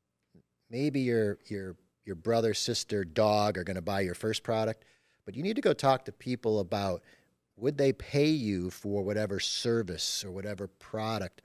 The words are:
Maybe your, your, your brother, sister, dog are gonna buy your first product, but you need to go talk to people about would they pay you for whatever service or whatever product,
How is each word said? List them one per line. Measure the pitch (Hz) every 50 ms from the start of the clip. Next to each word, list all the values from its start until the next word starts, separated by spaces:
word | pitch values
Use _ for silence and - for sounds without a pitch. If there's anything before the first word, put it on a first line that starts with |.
| _ _ _ _ _ _ _ 82 _ _ _ _ _ -
Maybe | 117 123 143 151 135 139
your, | 131 123 117 113 110 101 101 - -
your, | - 104 98 95 92 85 - _ _ _ _ -
your | 101 95
brother, | 82 80 113 117 113 113 113
sister, | 101 - - 120 117 - - - 107 101 95
dog | 82 78 113 107 107 107 104 104 107 101
are | 92 87
gonna | 90 95 92
buy | 82 98 98 98
your | 98 90 87
first | - - 110 110 -
product, | - - 113 110 110 110 110 - - _ _ _ _ _ _ _ -
but | 107 98
you | 123
need | 160 196 226
to | 277
go | - -
talk | - - - 135 131 127 -
to | -
people | - - - 127 123 117 - 113 110 107
about | 98 85 110 101 101 98 90 85 _ - - _ _ _ _ _ _ _ _
would | - 107 139 147 143
they | 139 135 131
pay | - - - - 143 147 156
you | 160 151 120 107 101 90 90 92
for | - - - 101 101 101
whatever | 95 98 104 107 107 95 98 95
service | - - - - - 120 117 117 110 87 90 - - - - - -
or | 98
whatever | 90 98 98 104 104 92 101
product, | 92 _ _ - - - 110 107 110 113 104 95 85 _ -